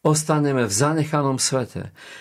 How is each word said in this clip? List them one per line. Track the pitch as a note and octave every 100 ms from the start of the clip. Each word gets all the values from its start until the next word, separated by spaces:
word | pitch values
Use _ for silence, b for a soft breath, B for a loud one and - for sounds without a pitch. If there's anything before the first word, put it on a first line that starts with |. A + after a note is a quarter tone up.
| D#3
Ostaneme | D3+ - D3+ D3 C3+ A2+
v |
zanechanom | G2 D3 D#3+ D3+ D3+ C#3 C3
svete. | - C3 A#2 - - B B B